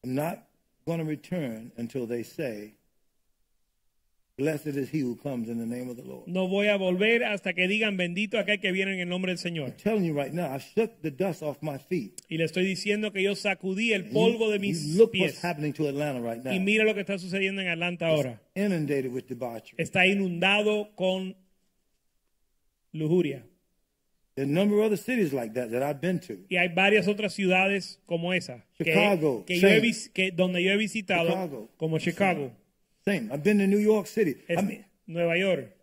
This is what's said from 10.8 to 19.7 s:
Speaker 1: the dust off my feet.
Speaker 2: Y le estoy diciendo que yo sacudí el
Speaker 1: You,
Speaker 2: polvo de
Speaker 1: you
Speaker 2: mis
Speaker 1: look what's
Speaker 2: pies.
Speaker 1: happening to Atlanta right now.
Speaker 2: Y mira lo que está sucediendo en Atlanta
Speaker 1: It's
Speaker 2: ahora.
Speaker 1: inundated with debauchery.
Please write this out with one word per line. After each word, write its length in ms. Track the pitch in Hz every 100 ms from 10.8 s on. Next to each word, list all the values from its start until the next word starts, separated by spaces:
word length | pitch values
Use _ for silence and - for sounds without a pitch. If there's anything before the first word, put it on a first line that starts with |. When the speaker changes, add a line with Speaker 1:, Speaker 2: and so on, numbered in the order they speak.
| 220 -
Speaker 1:
the 80 | 156
dust 320 | 131 190 160
off 160 | 151 135
my 160 | 156 135
feet. 420 | - 180 104 - _
Speaker 2:
Y 80 | 160
le 60 | 160
estoy 200 | 185 190
diciendo 460 | 185 208 208 214
que 120 | 202
yo 100 | 196 196
sacudí 580 | 208 190 190 190 233
el 120 | 202 170
Speaker 1:
You, 40 |
Speaker 2:
polvo 380 | - 226 233 220
de 60 | 208
Speaker 1:
you 40 |
Speaker 2:
mis 340 | 202 170 147 170
Speaker 1:
look 160 | 220 190
what's 180 | 160
Speaker 2:
pies. 100 | 131
Speaker 1:
happening 300 | 175 156 151
to 140 | 135 151
Atlanta 340 | 139 147 127
right 220 | 117 120
now. 100 | 127
Speaker 2:
Y 60 | 190
mira 240 | 190 214
lo 100 | 214
que 60 | 202
está 160 | 190 196
sucediendo 440 | 180 190 190 196
en 60 | 185
Atlanta 360 | 165 175 175 165
Speaker 1:
It's 40 | 156
Speaker 2:
ahora. 240 | 131 113 _ -
Speaker 1:
inundated 560 | 202 175 147 139 131
with 140 | 123 -
debauchery. 480 | 123 123 117 -